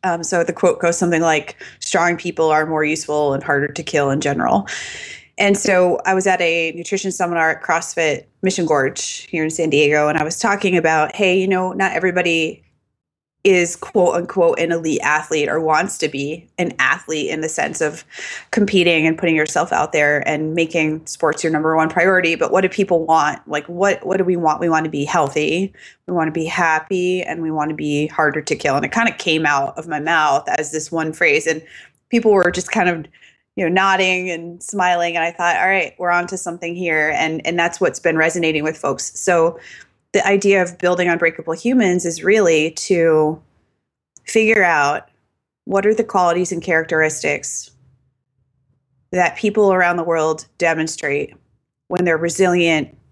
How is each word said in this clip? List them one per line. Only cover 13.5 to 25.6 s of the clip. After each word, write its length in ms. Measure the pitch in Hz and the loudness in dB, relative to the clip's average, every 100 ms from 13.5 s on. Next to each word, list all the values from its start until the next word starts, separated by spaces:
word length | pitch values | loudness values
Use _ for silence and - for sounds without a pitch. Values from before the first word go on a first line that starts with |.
| 185 175 - | 4 2 -4
quote 400 | - 214 180 - | -4 2 2 2
unquote 420 | 175 196 170 - | -4 2 2 2
an 140 | 165 | 0
elite 280 | 170 160 147 | -2 -2 -2
athlete 440 | 151 151 151 160 147 | 0 0 0 -2 0
or 120 | 156 | -2
wants 400 | 160 156 190 - | 0 0 0 -4
to 80 | 156 | -6
be 400 | 139 139 160 - - | -4 -8 -8 -12 -6
an 160 | 175 - | -6 -2
athlete 500 | - 156 - 156 107 | -2 -2 -4 -6 -4
in 120 | 156 | -4
the 80 | 156 | -6
sense 300 | - 147 156 | -4 -6 -2
of 240 | 156 160 - - - - - | -4 -4 -16 -16 -14 -14 -4
competing 560 | - 202 196 175 165 156 | 0 2 4 4 4 2
and 140 | 160 | 0
putting 160 | 175 160 | 0 0
yourself 360 | 156 - 147 | 0 0 0
out 200 | - 143 | 0 0
there 360 | 156 147 147 - | 0 2 0 -2
and 280 | 151 156 165 | -2 -2 -2
making 500 | 165 165 156 156 156 | -2 0 0 -2 -8
sports 380 | - 160 160 | -2 -2 0
your 100 | 165 | -2
number 220 | 160 160 160 | 0 2 2
one 120 | 160 | 2
priority. 460 | - 175 185 170 | 2 2 2 2
But 180 | 165 165 | 0 0
what 100 | 185 | 2
do 80 | 190 | 0
people 360 | - 196 170 160 | 0 0 2 2
want? 420 | 160 151 - - | 2 2 -2 -6
Like, 200 | 147 147 | -6 -6
what, 360 | 175 196 185 | -2 0 0
what 140 | 185 196 | -2 0
do 60 | |
we 120 | 180 175 | 0 2
want? 260 | 165 156 | 0 0
We 80 | 170 | 2
want 160 | 160 160 | 2 0
to 40 | |
be 160 | 147 143 | -4 -2
healthy, 680 | 175 143 143 151 165 | 0 0 0 0 0